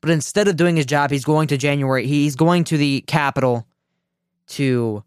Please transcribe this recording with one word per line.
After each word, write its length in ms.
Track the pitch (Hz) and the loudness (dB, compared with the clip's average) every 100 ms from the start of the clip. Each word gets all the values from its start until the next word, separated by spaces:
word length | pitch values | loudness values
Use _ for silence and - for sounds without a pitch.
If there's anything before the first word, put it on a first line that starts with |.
But 80 | 151 | 0
instead 400 | 165 - - 202 | -2 0 0 0
of 80 | 165 | 2
doing 180 | 175 165 | 2 2
his 100 | 135 | 0
job, 260 | 147 143 | 0 0
he's 120 | 139 | -2
going 240 | 127 156 156 | 0 0 2
to 100 | 143 | 0
January, 480 | 143 143 135 131 120 | 0 0 0 -2 0
he's 300 | 147 143 131 | 0 0 2
going 300 | 160 175 165 | 2 2 2
to 120 | 160 | 0
the 280 | 143 135 - | 0 -2 -2
Capitol 580 | 165 143 135 131 120 110 _ _ _ _ _ _ _ _ | -2 0 0 0 0 -6 _ _ _ _ _ _ _ _
to 540 | - 139 123 117 104 | -4 -2 0 -2 -6